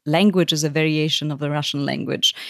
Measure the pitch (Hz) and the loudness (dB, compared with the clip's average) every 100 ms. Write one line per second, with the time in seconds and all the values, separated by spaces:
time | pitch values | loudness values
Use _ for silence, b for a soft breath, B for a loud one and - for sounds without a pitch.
0 | - 165 208 185 165 156 151 151 160 156 | 0 4 4 4 2 0 0 0 0 0
1 | 156 - 151 143 147 147 147 143 139 135 | 0 -2 -4 -4 -2 -2 -2 -4 -4 -4
2 | 127 143 - B | -4 0 0 B